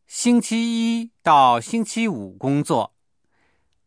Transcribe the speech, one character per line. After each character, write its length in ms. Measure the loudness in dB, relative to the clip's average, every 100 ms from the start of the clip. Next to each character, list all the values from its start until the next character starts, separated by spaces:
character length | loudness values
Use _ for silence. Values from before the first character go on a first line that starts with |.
| _
星 340 | -4 2 2
期 600 | 2 -2 -2 -2 -2 -2
一 100 | -6 _
到 400 | 2 6 6 4
星 240 | 0 -4
期 220 | -4 -2 -4
五 240 | -4 -10
工 320 | -8 -4 -2
作， 320 | 0 -2 -2 _ _ _ _ _ _ _ _ _